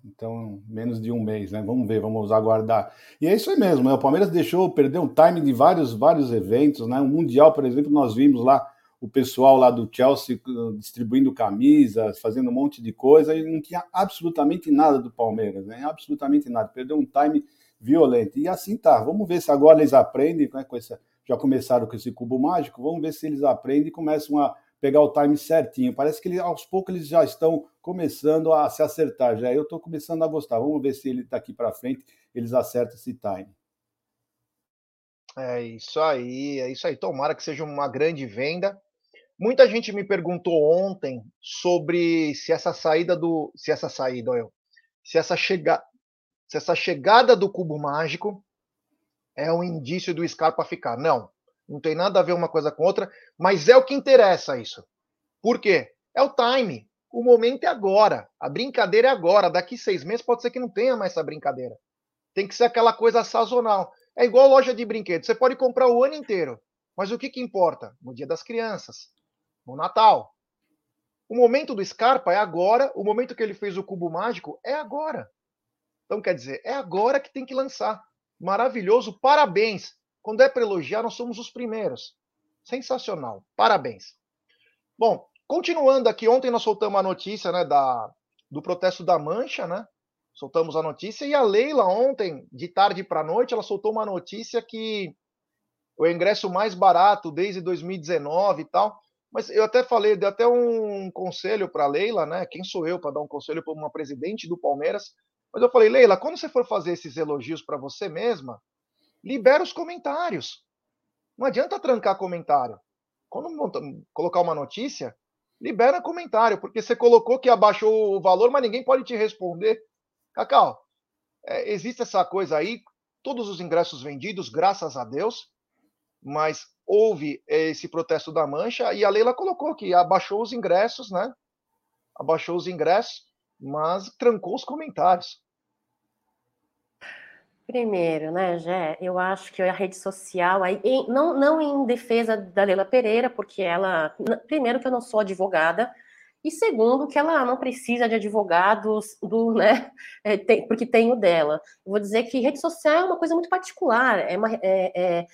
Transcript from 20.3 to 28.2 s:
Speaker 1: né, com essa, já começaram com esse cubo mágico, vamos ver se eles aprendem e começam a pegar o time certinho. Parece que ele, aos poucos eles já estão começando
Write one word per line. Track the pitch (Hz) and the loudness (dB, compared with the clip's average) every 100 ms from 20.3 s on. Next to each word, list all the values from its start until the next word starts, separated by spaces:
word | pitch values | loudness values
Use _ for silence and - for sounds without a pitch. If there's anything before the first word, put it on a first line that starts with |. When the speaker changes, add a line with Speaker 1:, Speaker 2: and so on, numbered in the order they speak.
| 165 143 | 0 -2
Speaker 1:
né, | 135 | -4
com | 127 120 | -10 -12
essa, | - 113 _ _ - | -12 -18 _ _ -4
já | 123 | -2
começaram | 139 131 113 123 113 | 2 0 2 0 0
com | 110 | -8
esse | 123 | -12
cubo | - 120 127 | -10 -4 -2
mágico, | 143 180 139 - | 0 0 -4 -6
vamos | 135 170 | -8 -6
ver | 156 | -6
se | 151 156 | -8 -8
eles | 143 | -2
aprendem | 139 123 - 143 156 | 0 0 0 -2 -2
e | |
começam | 165 156 156 151 147 | -4 -2 -2 -2 0
a | 139 - _ _ | 0 -4 _ _
pegar | 139 143 | 2 6
o | 147 | 6
time | 147 143 147 | 4 2 2
certinho. | - 160 151 - 123 | 2 0 0 -2 -2
Parece | 117 143 151 | 0 -2 -2
que | 185 | -6
ele, | 180 | -4
aos | 175 165 | -4 -6
poucos | - 190 190 | -6 -6 -4
eles | 180 147 | -8 0
já | 165 | 2
estão | 151 - 160 160 - _ | 2 2 0 0 -4 _
começando | - 180 160 - | -12 -6 -6 -2